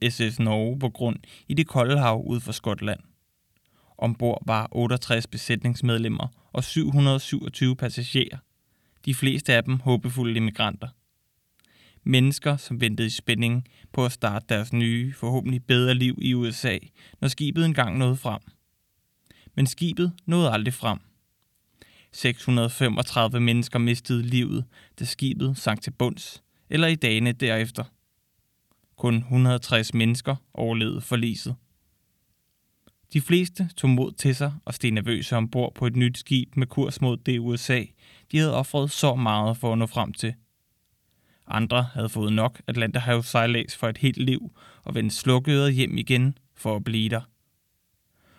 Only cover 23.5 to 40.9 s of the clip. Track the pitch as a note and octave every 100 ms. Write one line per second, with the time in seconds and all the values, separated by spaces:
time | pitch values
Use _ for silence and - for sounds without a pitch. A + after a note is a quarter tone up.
23.5 | A#2+ A#2+ B2 A#2 A#2+ - A#2+ A#2+ B2 A2
24.5 | A2 B2+ - - - A#2+ - C3+ - C3
25.5 | C3+ A2+ G#2 - - B2 - - - _
26.5 | _ - D3+ E3 D#3+ A#2 A2 A#2+ A#2+ B2
27.5 | A2 A2+ A#2 - _ _ _ _ _ _
28.5 | _ _ _ _ - B2 A2+ B2 B2+ B2+
29.5 | B2 - A#2 A2 A#2 A2+ A#2+ - C3+ _
30.5 | - A2+ A2+ A2 - - A#2+ A#2 G#2+ -
31.5 | B2 _ _ _ _ _ _ _ _ _
32.5 | _ _ _ _ _ _ D3+ - F3 F3+
33.5 | - F3 - C3 B2 - - C#3 B2+ C#3+
34.5 | D3 - - A#2+ A2 G#2+ A#2 - A#2+ A2+
35.5 | B2+ A#2+ - B2 B2 B2 B2 - C3 B2
36.5 | C#3 B2+ - C3+ - B2+ A#2+ - A#2 A#2+
37.5 | A#2+ - B2 G2+ _ - - _ D#3 D#3
38.5 | B2 C3+ D3 C#3+ - D3 B2+ A2+ G#2+ G#2+
39.5 | A#2 A#2 A2+ A2+ A#2+ G2+ - A2+ B2 _
40.5 | _ _ _ _